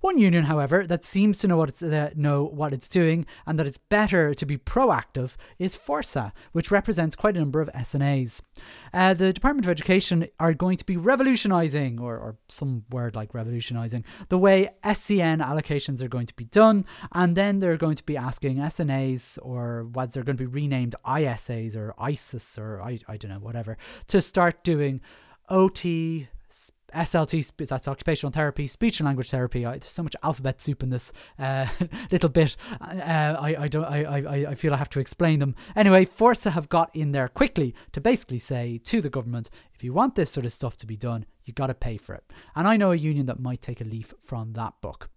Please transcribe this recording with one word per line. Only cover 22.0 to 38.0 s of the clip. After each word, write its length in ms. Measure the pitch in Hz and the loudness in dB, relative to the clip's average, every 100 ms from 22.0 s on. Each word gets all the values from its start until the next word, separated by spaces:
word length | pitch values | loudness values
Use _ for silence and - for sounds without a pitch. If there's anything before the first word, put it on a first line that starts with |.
| 117 147 - 123 - - | -4 -4 -6 -12 -12 -12
or 240 | 107 104 | -10 -10
I, 160 | 98 123 - | -8 -10 -10
I 80 | 110 | -14
don't 140 | 104 | -12
know, 80 | 98 | -12
whatever, 400 | 107 117 113 113 - - - | -10 -10 -8 -10 -14 -20 0
to 120 | 196 | 0
start 440 | - - 175 165 | 2 2 2 2
doing 360 | - 160 143 135 - - _ _ _ | 0 2 2 -2 -10 -20 _ _ _
O 200 | 190 190 | 4 4
T, 600 | 190 180 165 160 165 135 - - | 2 -2 -2 -2 -4 -8 -16 -20
s-, 220 | - - _ _ | -20 -20 _ _
S 200 | - 165 | -4 0
L 100 | 175 | 2
T, 160 | 156 160 | 2 0
sp-, 240 | 143 - | -4 -8
that's 240 | 147 131 - | -6 -6 -6
occupational 440 | 139 - 151 143 | -6 -2 -2 -2
therapy, 340 | 143 151 139 143 | 0 -2 -2 -6
speech 340 | - 233 - | 0 0 2
and 60 | 151 | 0
language 240 | 131 127 | 0 -2
therapy. 340 | 131 123 123 | -2 -2 -2
I, 140 | 117 127 | -4 -6
there's 120 | - | -10
so 120 | - | -8
much 120 | 160 - | -8 -4
alphabet 380 | 151 147 135 127 | -4 -2 -4 -4
soup 220 | - 139 | -4 -4
in 80 | 131 | -2
this, 200 | 127 - - - - | -4 -6 -16 -20 -8
uh, 280 | 135 135 131 - 175 | -4 -2 -2 -2 -4
<laughs> 220 | 139 240 | -4 -2
little 180 | 185 160 | 2 2
bit. 260 | 139 156 - - 233 | 4 2 2 -12 -12
Uh, 520 | - 185 156 160 151 156 | -10 -10 -2 0 2 0
I, 160 | 147 156 | -2 -2
I 80 | 151 | -2
don't, 160 | 151 | -2
I, 200 | 160 143 | -2 -2
I, 460 | 151 143 143 143 143 | -2 -4 -4 -4 -4
I 40 | |
feel 200 | 139 160 | -2 0
I 20 | 143 | 0
have 140 | 143 | -2
to 100 | - | -4
explain 380 | 135 - 170 156 | -6 0 2 4
them. 160 | 139 127 - | 2 -4 -8
Anyway, 300 | - 202 190 | 4 8 8
forsa 460 | 185 - 226 240 220 | 8 6 4 6 0
have 180 | 165 147 | -2 0
got 260 | 170 165 | 2 2
in 180 | - 151 | 0 -2
there 160 | 139 127 | -2 -4
quickly 460 | - 277 - 135 - - | 2 2 2 -2 -4 -12
to 80 | - | -2